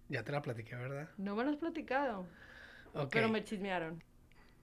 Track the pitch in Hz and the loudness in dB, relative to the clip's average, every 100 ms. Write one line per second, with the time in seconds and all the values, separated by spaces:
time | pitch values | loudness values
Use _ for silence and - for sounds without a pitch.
0 | - 127 110 143 143 117 113 123 127 139 | -2 -2 0 0 0 -4 -6 -6 -4 -6
1 | 156 - 196 202 269 294 330 330 - 262 | -6 -6 -2 2 2 2 0 -2 2 2
2 | 277 202 180 - - - - - - - | 4 0 -6 -12 -18 -18 -16 -18 -8 -2
3 | 135 226 226 214 214 208 196 180 160 165 | 2 6 6 4 2 -2 2 2 0 -4
4 | - - - - - - | -10 -20 -20 -20 -20 -20